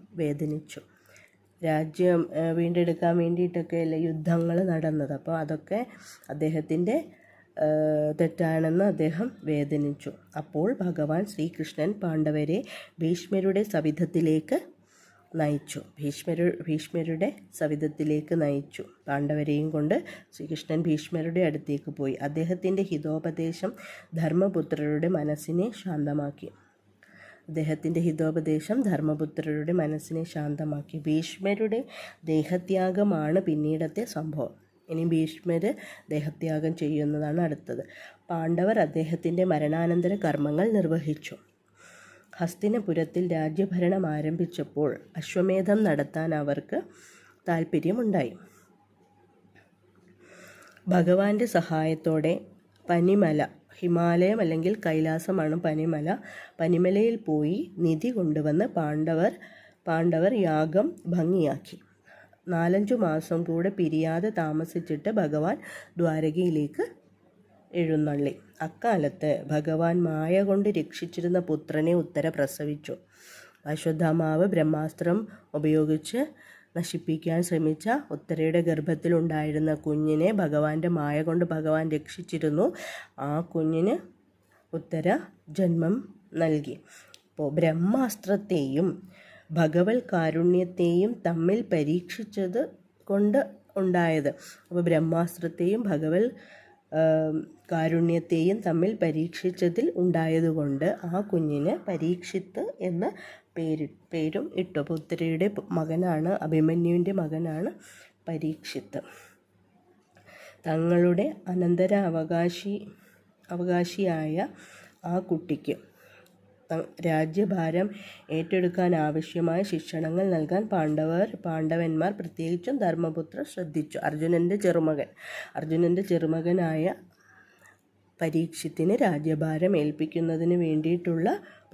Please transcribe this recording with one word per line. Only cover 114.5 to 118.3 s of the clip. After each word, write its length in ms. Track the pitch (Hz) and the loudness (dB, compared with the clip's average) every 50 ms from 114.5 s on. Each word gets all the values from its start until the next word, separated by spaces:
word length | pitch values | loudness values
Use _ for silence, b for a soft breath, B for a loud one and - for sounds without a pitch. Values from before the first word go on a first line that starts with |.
| B B B B B B B B B _ - | B B B B B B B B B _ -6
ആ 140 | 175 175 185 | -4 -2 -2
കുട്ടിക്ക് 580 | 196 - - 160 - - 151 139 - - - - - - B B B B B B B B B _ _ _ _ _ _ - 160 | -2 -2 -2 -4 -2 -4 -6 -4 -4 -4 -6 -6 -8 -14 B B B B B B B B B _ _ _ _ _ _ -6 -6
ത-, 340 | 165 - - - - 170 | -6 -6 -6 -8 -4 0
രാജ്യഭാരം 840 | 170 156 156 160 160 160 196 208 180 190 180 165 160 160 175 190 208 B B B B B B B - | 0 2 2 2 0 0 0 0 0 0 0 0 0 2 0 0 0 B B B B B B B -6